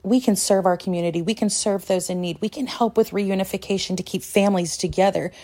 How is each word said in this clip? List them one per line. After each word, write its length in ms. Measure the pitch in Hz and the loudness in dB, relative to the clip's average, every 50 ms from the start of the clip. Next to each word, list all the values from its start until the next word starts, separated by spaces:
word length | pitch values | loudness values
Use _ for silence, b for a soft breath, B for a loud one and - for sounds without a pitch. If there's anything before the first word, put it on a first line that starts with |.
we 180 | - 190 247 254 | -2 2 2 2
can 140 | - 233 196 | 4 2 2
serve 320 | - - - 202 190 180 | 2 4 2 4 4 4
our 100 | 185 180 | 2 2
community. 460 | 175 - 190 180 175 170 170 160 170 | 0 0 -2 -2 0 0 0 0 -2
We 120 | 165 196 220 | -2 -2 -2
can 140 | - 220 202 | 0 0 -2
serve 380 | - - - 214 196 190 - | 0 0 0 0 -2 -2 0
those 240 | - 190 185 180 - | 0 -2 -2 -2 -2
in 100 | 180 180 | -4 -4
need. 200 | 180 175 165 - | -4 -4 -4 -4
We 80 | 214 214 | -6 -6
can 180 | - 302 262 | -4 -4 -6
help 300 | - - - 240 220 - | -6 -2 0 0 0 2
with 160 | 220 220 - | 2 2 2
reunification 840 | - 202 202 190 196 190 190 - - 190 - - 196 185 - - 185 | 0 -2 0 0 0 0 -2 -2 -4 -6 -4 -2 -2 -2 -2 -4 -4
to 60 | 180 | -6
keep 220 | 185 - - 185 - | -6 -6 -6 -8 -4
families 520 | - - 202 196 202 196 180 175 156 - | 0 2 4 4 4 4 2 0 -2 -4
together. 540 | - - 170 151 185 190 196 190 - 143 185 B B | -4 -4 -2 2 4 4 4 4 0 -2 -4 B B